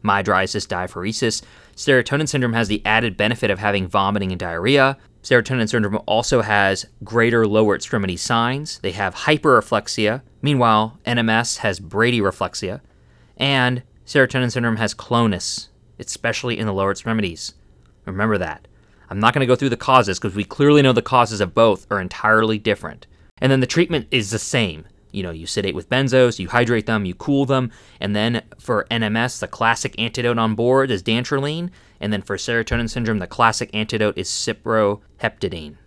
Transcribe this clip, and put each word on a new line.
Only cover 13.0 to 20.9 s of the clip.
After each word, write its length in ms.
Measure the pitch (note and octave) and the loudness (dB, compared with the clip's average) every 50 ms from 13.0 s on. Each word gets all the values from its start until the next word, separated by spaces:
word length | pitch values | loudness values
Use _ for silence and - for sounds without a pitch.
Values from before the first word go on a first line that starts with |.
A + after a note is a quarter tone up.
| _ _ _ _ _ _ _ | _ _ _ _ _ _ _
And 460 | - C3 C#3 C#3 C3 B2+ B2 B2+ B2 - _ _ - - | -2 0 0 2 2 2 2 0 -2 -8 _ _ -20 -20
serotonin 460 | - - C#3+ C3 B2 - C3 B2+ A#2+ | 0 2 2 4 4 2 -2 -2 0
syndrome 240 | - B2+ A#2+ A#2 A2 | -2 -2 -2 0 0
has 180 | G#2+ A2+ G#2+ - | 0 -2 -4 -4
clonus, 720 | - - - A#2+ A#2 A#2 A2 F#2+ F2 - - - - - _ _ _ _ _ _ - | -8 -6 0 2 2 2 2 0 -2 -6 -8 -8 -10 -12 _ _ _ _ _ _ -16
especially 600 | - - - - - A#2 A2 - - B2 A#2 - | -14 -12 -12 -6 -4 -4 -4 -4 -4 -4 -4 -4
in 80 | A2 | -4
the 60 | G#2+ G2 | -4 -2
lower 160 | G2 G2 G2 | 0 0 -2
extremities. 640 | G2 - - A2+ A2+ A2+ G#2 F2+ E2+ - - - _ - _ _ _ _ _ _ _ _ _ | -2 -4 -4 -4 -2 -2 -2 -4 -6 -10 -14 -14 _ -18 _ _ _ _ _ _ _ _ _
Remember 320 | - F#2 G2 G#2+ A2+ G#2+ G2 | -10 -4 -2 0 0 0 0
that. 300 | F2+ D#2 - - - - _ _ _ _ _ _ - - | -2 -6 -8 -12 -16 -20 _ _ _ _ _ _ -18 -10
I'm 100 | G2 G2+ | -6 2
not 140 | G#2+ A2+ - | 2 2 2
gonna 120 | D3 C3+ | 2 4
go 100 | A#2+ B2+ | 4 2
through 140 | A#2 C#3 C3+ | 2 2 -2
the 60 | A#2+ | -2
causes 420 | - - - C3 B2+ A#2 G2+ F#2 - | -2 2 4 6 6 6 4 -2 -4
'cause 160 | - G#2+ F2 | -4 -4 -4
we 100 | G#2 G2 | -4 -6
clearly 380 | - - - C#3+ D3 D3 D3 | -6 0 2 4 6 6 6
know 100 | C#3 C3 | 6 6